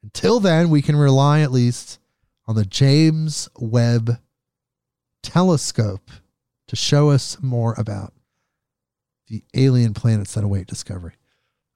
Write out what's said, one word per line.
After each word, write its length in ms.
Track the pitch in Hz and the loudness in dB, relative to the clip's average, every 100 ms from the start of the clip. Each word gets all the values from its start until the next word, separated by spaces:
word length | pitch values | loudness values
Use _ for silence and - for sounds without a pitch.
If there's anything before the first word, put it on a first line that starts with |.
Until 380 | - - 190 240 | -16 -4 0 2
then, 300 | 196 160 170 | 2 2 4
we 100 | 151 | 2
can 140 | 139 147 | 2 2
rely 460 | 143 135 139 151 | 4 4 4 2
at 100 | 147 | 2
least 480 | 127 120 120 - - _ _ _ _ - | 2 0 -2 -10 -20 _ _ _ _ -6
on 80 | 110 | -2
the 100 | 98 | -2
James 800 | - 135 143 160 156 156 147 - - | 2 2 4 2 2 -4 -6 -12 -10
Webb 640 | 117 120 117 120 113 113 _ _ _ _ _ _ _ _ _ _ | -2 0 2 0 0 -6 _ _ _ _ _ _ _ _ _ _
Telescope 880 | - 170 185 156 - - 107 98 _ - _ _ _ _ _ | -6 0 2 0 -2 -4 -4 -6 _ -20 _ _ _ _ _
to 80 | - | -8
show 340 | - 147 147 | 0 2 4
us 260 | 139 - - | 2 -2 -10
more 340 | 135 120 117 110 | -6 -2 -4 -4
about 360 | 113 101 92 _ _ _ _ _ _ _ _ _ _ _ _ | -6 -8 -12 _ _ _ _ _ _ _ _ _ _ _ _
the 160 | 107 _ | -16 _
alien 400 | - 135 127 117 | 0 2 4 0
planets 400 | 101 120 110 98 | 0 0 -2 -2
that 100 | - | -6
await 240 | 101 98 92 | -4 -4 -6
discovery. 460 | - - 92 85 _ _ _ _ _ _ | -14 -12 -12 -14 _ _ _ _ _ _